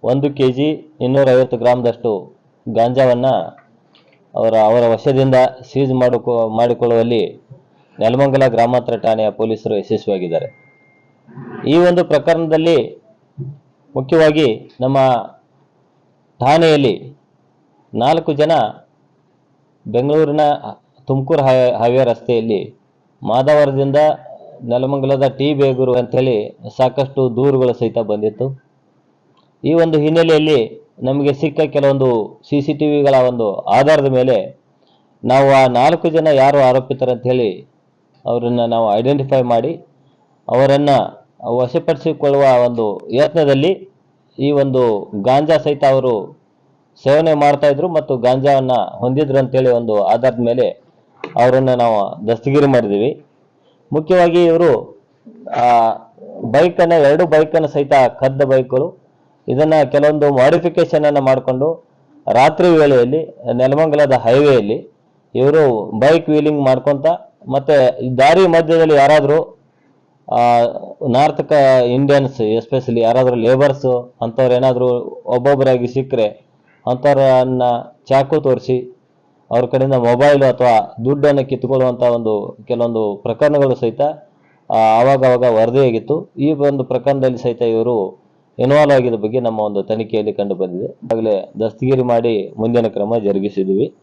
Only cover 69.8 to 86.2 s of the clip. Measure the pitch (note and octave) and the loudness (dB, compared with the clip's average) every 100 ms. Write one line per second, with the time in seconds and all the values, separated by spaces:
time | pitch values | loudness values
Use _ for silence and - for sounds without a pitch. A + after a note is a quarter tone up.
69.8 | _ _ _ _ - A#2 A#2+ A#2+ A#2 - | _ _ _ _ -6 0 2 4 2 -4
70.8 | - - C#3+ B2 D3 C#3+ D#3 D3+ C3+ C3 | -14 -10 -2 0 0 0 0 2 4 4
71.8 | B2 B2 C#3 C#3+ C3+ - G#2+ A2+ A2+ C3+ | 2 0 2 2 0 -4 -2 -2 -2 -6
72.8 | B2+ A#2 A2+ A#2+ B2+ B2 A#2 C3 C#3+ C3+ | -2 -2 0 2 2 0 0 2 2 0
73.8 | B2+ B2 B2 _ A#2 A2+ B2+ B2 C3 B2 | -2 -4 -6 _ -10 -2 0 2 0 0
74.8 | B2+ B2 - - - B2 B2+ C#3 C3+ B2 | 0 -2 -6 -14 -6 -2 0 0 2 0
75.8 | A#2+ B2 C3 B2+ G#2+ - _ _ _ _ | -2 -6 -4 -2 -2 -4 _ _ _ _
76.8 | - B2+ C#3+ C3+ C3+ B2+ B2+ B2+ B2 A#2+ | -8 -2 0 2 4 2 2 0 -2 -2
77.8 | - _ _ C3+ C3+ D#3 C#3 B2 - B2+ | -6 _ _ -2 0 -2 0 -2 -2 -6
78.8 | B2 - _ _ _ _ _ A#2 B2 C3+ | -6 -18 _ _ _ _ _ -4 -2 -2
79.8 | C3+ C3+ A#2+ A#2+ C#3+ C#3+ C3+ A#2+ B2 A2+ | 0 0 0 2 4 4 2 2 2 2
80.8 | G2+ - A#2 C#3+ D3 C#3 C3 B2+ B2+ C3 | 0 -8 -4 0 0 0 -2 -6 -4 -2
81.8 | B2+ A#2+ A#2+ A#2+ A2+ G#2 G2+ - A2 A#2+ | -2 0 0 0 -2 -4 -6 -14 -8 -4
82.8 | A#2 A2+ G#2+ G2+ - A2+ D3 D3 C#3 B2 | -2 -2 -4 -6 -8 -2 0 2 0 0
83.8 | A#2 A2 C#3+ D#3 _ _ _ _ _ A2+ | -4 -2 -6 -6 _ _ _ _ _ 0
84.8 | A2 A2 B2+ C#3 C3 B2 B2 A2 A2+ B2+ | 2 4 2 2 2 2 2 2 2 2
85.8 | C3+ A2+ - D3+ | 0 0 -4 -6